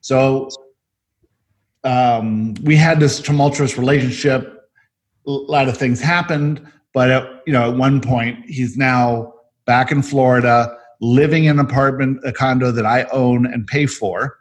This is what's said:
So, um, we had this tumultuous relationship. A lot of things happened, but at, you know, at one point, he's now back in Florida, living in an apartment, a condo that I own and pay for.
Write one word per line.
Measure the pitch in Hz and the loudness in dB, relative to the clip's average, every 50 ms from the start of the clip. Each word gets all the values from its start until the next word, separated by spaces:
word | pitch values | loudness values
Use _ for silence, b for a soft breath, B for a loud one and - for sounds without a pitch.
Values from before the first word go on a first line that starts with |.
So, | _ - 131 131 135 135 135 135 131 - - - - _ _ _ _ _ _ _ _ _ _ _ _ _ _ _ _ _ _ _ _ _ _ _ - | _ 0 2 2 2 2 2 0 -4 -8 -14 -20 -20 _ _ _ _ _ _ _ _ _ _ _ _ _ _ _ _ _ _ _ _ _ _ _ -4
um, | 131 127 127 127 123 120 113 110 113 110 110 110 110 107 98 - | -2 0 2 2 2 2 0 0 -2 -2 -2 -4 -4 -6 -4 0
we | 151 156 | 4 4
had | 151 160 165 165 156 | 4 6 4 4 2
this | 151 143 143 - | 2 2 0 -2
tumultuous | - - 147 143 139 143 139 - 143 127 - - | -4 -2 0 2 2 0 0 0 -4 -4 -2 -2
relationship. | 123 131 143 143 127 127 120 - - 143 131 127 107 - - - _ _ _ _ _ _ _ _ _ _ _ _ _ | 0 0 2 2 0 -2 -4 -2 -2 0 0 0 -4 -8 -16 -20 _ _ _ _ _ _ _ _ _ _ _ _ _
A | 139 | -8
lot | 139 139 139 139 151 143 135 131 | -8 -8 -6 -2 0 0 0 0
of | 120 | -2
things | - 139 127 120 120 | -2 -2 -2 -2 0
happened, | - 151 175 175 170 - 165 147 147 147 151 139 B B B B B _ _ | 0 -2 0 0 -2 -2 -2 -2 -2 -2 -4 -4 B B B B B _ _
but | 131 127 127 | 0 2 4
at, | 131 131 131 - - - - | 2 2 0 -4 -16 -16 -6
you | - 143 | -2 0
know, | 127 117 117 | 0 0 0
at | 123 | 0
one | 127 127 135 139 139 | 0 2 2 2 0
point, | - 120 131 120 117 117 120 113 - | 0 0 -2 -2 -2 -4 -6 -10 -14
he's | - 160 131 127 117 - | -14 -8 -6 -6 -6 -2
now | 120 139 131 127 123 123 120 120 113 113 117 - - _ _ _ _ _ | -2 0 0 2 2 2 0 0 -2 -6 -10 -14 -20 _ _ _ _ _
back | - 120 123 131 127 156 | 0 2 2 2 0 0
in | 143 135 | -2 -2
Florida, | - 143 139 131 127 127 123 120 123 120 120 117 120 B B B B B _ | -2 0 2 2 4 4 4 4 4 4 2 2 -2 B B B B B _
living | 117 117 120 135 147 156 151 160 160 | -2 2 4 4 4 4 2 2 2
in | 156 147 143 | 2 2 2
an | 143 | 0
apartment, | 120 123 135 135 139 135 131 135 131 135 131 - | 0 0 0 0 0 0 0 -2 -4 -4 -4 -6
a | 135 117 | -8 -6
condo | - 135 131 131 127 127 123 120 | -2 -2 0 0 0 0 0 0
that | 117 110 | 0 0
I | 110 117 127 127 | 0 0 0 -2
own | - - 135 127 123 123 120 123 | -2 -2 0 2 2 2 2 0
and | 123 123 123 107 | -2 -2 -6 -8
pay | - - 143 147 | -4 -2 -2 -2
for. | 135 - - - 98 90 92 120 139 - _ | -2 -4 -4 -6 -6 -4 -4 -6 -8 -8 _